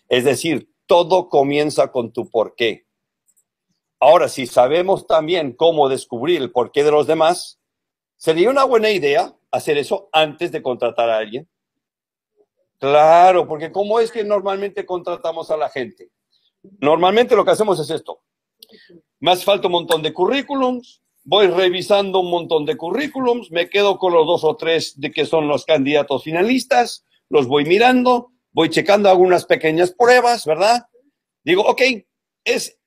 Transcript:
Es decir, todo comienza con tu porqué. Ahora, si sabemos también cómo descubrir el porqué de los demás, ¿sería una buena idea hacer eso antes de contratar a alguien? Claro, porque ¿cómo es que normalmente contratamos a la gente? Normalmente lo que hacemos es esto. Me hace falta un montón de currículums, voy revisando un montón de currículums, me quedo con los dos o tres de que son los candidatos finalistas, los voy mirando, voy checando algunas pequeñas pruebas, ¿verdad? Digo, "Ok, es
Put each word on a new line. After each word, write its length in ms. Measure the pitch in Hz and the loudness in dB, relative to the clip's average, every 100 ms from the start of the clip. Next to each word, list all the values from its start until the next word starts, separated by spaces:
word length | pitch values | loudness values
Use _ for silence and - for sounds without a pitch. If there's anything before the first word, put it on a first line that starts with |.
| - | -4
Es 140 | 123 | 0
decir, 460 | 127 123 165 135 - _ - | 0 -2 -4 -6 -8 _ 0
todo 420 | 175 170 185 180 | 0 2 0 0
comienza 640 | 151 139 143 151 143 139 | 0 0 0 -2 -2 -2
con 200 | 131 117 | -2 -6
tu 160 | 120 104 | -8 -6
porqué. 560 | 113 98 - 117 92 _ _ _ _ _ _ _ _ _ _ _ - | -4 -4 -2 -4 -6 _ _ _ _ _ _ _ _ _ _ _ 0
Ahora, 280 | 135 170 135 | 4 4 2
si 200 | - 123 | -4 -4
sabemos 600 | 127 123 165 185 185 - | 0 2 2 0 -2 0
también 460 | 160 156 175 147 | -2 0 -4 -4
cómo 340 | - 165 156 135 | 0 0 2 0
descubrir 540 | 127 - 120 143 170 | -2 -8 -8 -2 -2
el 100 | 123 | -2
porqué 320 | 123 123 143 | -4 -4 0
de 80 | 147 | 2
los 160 | 147 139 | 2 0
demás, 520 | 160 160 175 - - _ _ _ _ _ _ | 0 0 -2 -8 -20 _ _ _ _ _ _
¿sería 320 | - 160 208 | -4 0 2
una 160 | 277 269 | 2 2
buena 240 | 233 214 | 2 0
idea 440 | 202 143 147 190 _ - | 0 0 0 -2 _ -10
hacer 280 | 123 139 147 | -8 -4 -4
eso 320 | 131 - - | -2 -8 -4
antes 400 | 156 156 - 175 | -2 -2 -4 -8
de 100 | 156 | -6
contratar 480 | 127 123 120 117 117 | -6 -4 -4 -2 -2
a 80 | 110 | -2
alguien? 300 | 110 120 160 _ _ _ _ _ _ _ _ _ _ _ _ - | -4 -10 -16 _ _ _ _ _ _ _ _ _ _ _ _ -8
Claro, 680 | - 147 156 170 185 180 147 | 0 2 6 6 6 4 0
porque 240 | 151 160 | -6 -8
¿cómo 280 | 180 208 226 | -6 -2 -2
es 100 | 226 | -2
que 140 | 233 208 | -4 -4
normalmente 600 | 208 196 196 202 202 190 | -2 -2 -6 -8 -10 -8
contratamos 640 | 180 170 170 165 165 160 | -8 -8 -8 -8 -8 -6
a 60 | 156 | -6
la 120 | 147 | -6
gente? 400 | 139 113 - 90 _ _ _ _ _ - - | -6 -10 -12 -20 _ _ _ _ _ -20 -4
Normalmente 560 | 139 165 180 214 247 214 | 0 2 2 2 2 2
lo 100 | 180 | 2
que 60 | |
hacemos 280 | 170 214 160 | 2 0 -2
es 100 | 151 | -4
esto. 320 | 160 - - _ _ _ _ - - _ 175 _ - | -8 -10 -18 _ _ _ _ -20 -20 _ -20 _ -6
Me 120 | 170 | -2
hace 140 | 180 - | 0 0
falta 220 | 202 190 | -2 0
un 60 | |
montón 280 | 175 165 160 | -4 -2 -4
de 100 | 156 | -4
currículums, 880 | 156 185 277 269 277 254 247 247 _ _ _ | -2 -2 -2 -4 -4 -2 -4 -10 _ _ _
voy 240 | - 190 196 | -2 2 4
revisando 720 | 170 185 185 170 202 196 190 | 2 0 0 0 0 2 -2
un 100 | 175 | -2
montón 360 | 170 156 160 147 | -4 -2 -4 -2
de 100 | 156 | -6
currículums, 760 | 165 214 302 269 247 240 - | -6 -6 -6 -4 -4 -4 -4
me 180 | 165 175 | -6 -2
quedo 280 | 202 202 180 | 0 0 0
con 140 | 185 | 0
los 160 | 175 160 | 2 2
dos 160 | 170 | 0
o 140 | 156 - | 0 -2
tres 420 | 160 165 - - | -2 -2 -4 -10
de 120 | 147 | -10
que 140 | 160 147 | -4 -2
son 220 | 165 147 | 0 0
los 160 | 139 | -2
candidatos 600 | - 151 135 147 143 117 156 | 0 0 2 0 0 -4 -4
finalistas, 800 | 165 214 262 - 247 233 - _ _ - | -2 0 -2 0 0 0 -6 _ _ -2
los 180 | 151 123 | 0 2
voy 160 | 147 | 0
mirando, 680 | 147 196 240 254 247 247 240 _ _ | 2 2 4 2 2 0 -2 _ _
voy 180 | - 165 | -2 0
checando 400 | 165 160 208 202 | 0 2 2 4
algunas 360 | 185 185 175 - | 4 4 2 0
pequeñas 460 | 165 160 160 180 | -2 0 0 -2
pruebas, 540 | - 240 247 240 233 226 | 0 4 4 4 -2 -2
¿verdad? 420 | 156 202 240 - _ _ _ _ _ | 0 2 0 -4 _ _ _ _ _
Digo, 220 | 143 180 | -2 0
"Ok, 180 | 214 - 262 226 _ _ _ _ | 2 2 0 -2 _ _ _ _
es 340 | 220 262 - _ | -6 -4 -6 _